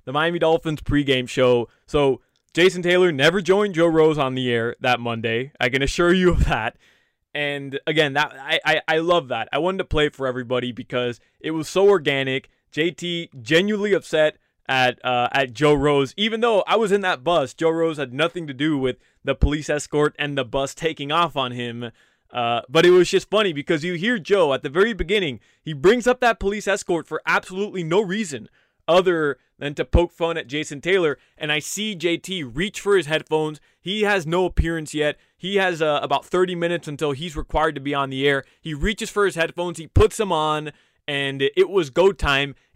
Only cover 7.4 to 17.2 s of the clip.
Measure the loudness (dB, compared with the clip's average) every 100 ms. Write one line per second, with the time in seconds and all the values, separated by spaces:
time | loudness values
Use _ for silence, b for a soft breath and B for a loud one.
7.4 | -4 -6 -8 -8 -2 0 2 0 -2 -4
8.4 | -4 -2 0 0 0 0 2 0 0 -6
9.4 | -4 -2 -2 -4 -2 0 0 -2 -4 -4
10.4 | -4 -4 -4 -8 -6 -4 -4 -6 _ _
11.4 | -6 -6 -2 2 4 4 2 0 0 -4
12.4 | -6 _ _ -4 -4 -4 -8 -8 -10 -12
13.4 | 0 2 2 0 0 0 0 2 2 0
14.4 | _ _ -2 2 2 0 -2 0 0 0
15.4 | -2 2 2 4 4 2 0 -2 -2 0
16.4 | 2 2 2 2 2 0 0 -2